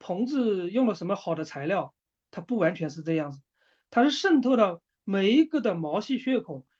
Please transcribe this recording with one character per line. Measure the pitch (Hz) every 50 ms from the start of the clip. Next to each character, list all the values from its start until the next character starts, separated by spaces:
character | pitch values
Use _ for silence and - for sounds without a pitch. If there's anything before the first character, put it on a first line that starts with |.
棚 | - - 175 190 247
子 | 247 302 269 240 220 202 185 175 175
用 | 202 247 254
了 | 220 185
什 | - 170
么 | 180 202
好 | 202 - 175 160
的 | 151 156
材 | - - 139 139
料， | 165 202 175 139 - - _ _ _ _ _ _ _
它 | - -
不 | - - 247
完 | 220 170 165 190
全 | - - -
是 | 147 165
这 | 147 165 165
样 | 156 147 143
子， | 139 139 - _ _ _ _ _ _ _ _ _
它 | - 233
是 | 254 294
渗 | 285 - - 392 330 269
透 | 240 254 262
到 | 226 208 190 170 170 _ _ _ _ _
每 | 208 196 196 190 208
一 | 240 302 320
个 | 311 - 285
的 | 214 220 180
毛 | 170 160 147 156 208
细 | - - 269 -
血 | - 254 262 226
孔。 | - - 147 131 - _ _ _